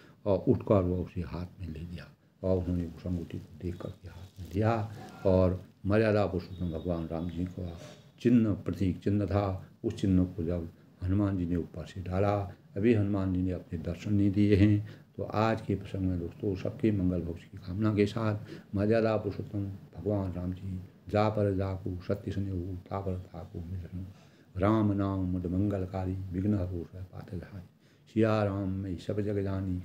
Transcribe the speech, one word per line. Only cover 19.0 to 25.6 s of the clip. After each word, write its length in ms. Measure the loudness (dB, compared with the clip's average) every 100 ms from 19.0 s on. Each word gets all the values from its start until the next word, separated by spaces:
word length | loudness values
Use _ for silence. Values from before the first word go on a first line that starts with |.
| 4 2
पुरुषोत्तम 480 | -2 -6 -6 -6 -6
भगवान 680 | -8 -14 -8 -2 0 -2
राम 200 | -4 -4
जी 260 | -6 -6 -8 -10 -16 -2
जा 200 | 2 2
पर 260 | 2 2 2
जाकू 420 | 0 -2 -6 -6 -4
सत्य 240 | -4 -4
स्नेहु 440 | -4 -4 -4 -6 -8
ता 240 | -8 -6
पर 180 | -4 -6
ताकू 420 | -6 -12 -12 -10
मिलनु। 440 | -8 -8 -8 -10 -10 -14 -20 -20 -14 0
राम 340 | 2 4 4
नाम 280 | 2 0 0
मुड 260 | 0 -2 0
मंगलकारी, 680 | 0